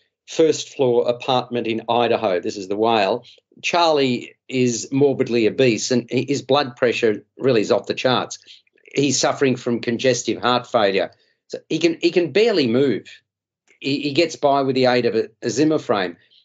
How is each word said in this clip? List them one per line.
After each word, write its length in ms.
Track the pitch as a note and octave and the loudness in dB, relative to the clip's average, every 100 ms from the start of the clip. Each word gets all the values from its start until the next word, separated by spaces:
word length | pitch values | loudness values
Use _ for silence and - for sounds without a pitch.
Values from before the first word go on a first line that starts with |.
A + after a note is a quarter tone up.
| _ _ - | _ _ -6
first 480 | - D#3+ C#3 - | 2 2 2 -6
floor 320 | - B2+ A#2+ B2 | -2 2 2 0
apartment 600 | A#2+ - B2+ - A#2+ A2 | -2 -2 -2 -2 -4 -4
in 160 | A2+ - | -4 -2
Idaho. 540 | A#2+ A#2 A2+ A2 F2+ | 0 2 0 0 -2
This 160 | G#2+ G#2 | -4 -8
is 120 | F#2+ | -6
The 80 | G2+ | -2
Whale. 440 | A2+ A2+ G2 B2 - - _ - | 2 2 2 -2 -8 -20 _ -10
Charlie 720 | - F3 E3+ D3+ C3+ B2 - - - | -4 0 2 2 2 -2 -6 -18 -6
is 400 | B2+ B2 A2+ - | 0 0 0 -4
morbidly 560 | C3+ C#3 C3 B2+ A#2 G#2+ | 2 2 2 0 0 0
obese 440 | - C3 G#2+ - | 2 2 2 0
and 180 | B2 A#2 | -2 -2
he, 140 | B2 A#2 | -4 -2
his 140 | C3+ | -4
blood 360 | - C#3 C3 - | 0 0 -2 -2
pressure 500 | B2 A2 A2+ G#2 - - | -2 2 0 0 -8 -4
really 240 | B2 A#2 | 0 2
is 100 | F#2+ | 2
off 140 | G#2 | 0
the 80 | - | -2
charts. 460 | - B2+ A#2 - - - - _ _ - | -2 0 0 -2 -10 -18 -20 _ _ -8
He's 260 | C3+ C#3+ B2 | -2 0 0
suffering 360 | D3+ C3 C3+ B2+ | -2 0 0 0
from 240 | B2+ A#2 | -4 -4
congestive 580 | - A#2 C3+ B2 - F2+ | -4 -2 0 0 -2 -4
heart 260 | A2 B2 B2 | 0 -2 0
failure. 440 | A#2 G2+ F#2+ E2 - _ _ _ | 0 2 0 -4 -8 _ _ _
So 100 | - - | -14 -6
he 100 | D#3 | -2
can, 200 | E3 D#3+ | -2 0
he 120 | E3+ | 0
can 200 | F3 E3+ | 0 0
barely 340 | D#3+ A3+ F#3+ B2+ | 2 2 2 0
move. 380 | A#2+ C#3 F#2 - - _ _ _ _ _ _ | 2 0 -2 -8 -20 _ _ _ _ _ _
He, 220 | C3+ C#3 | -6 -4
he 120 | D3 | -2
gets 240 | C#3 E3 - | 0 0 0
by 260 | C#3+ C#3 | 0 2
with 120 | C3+ | 0
the 120 | C3 B2 | 2 2
aid 180 | B2 | 2
of 120 | A#2 A2 | 2 -2
a, 120 | G#2+ _ | -4 _
a 80 | B2 | -4
Zimmer 280 | A2+ D#3 D3+ | 0 2 0
frame. 380 | C3 G#2+ F2+ E2 _ _ | 0 -2 -2 -8 _ _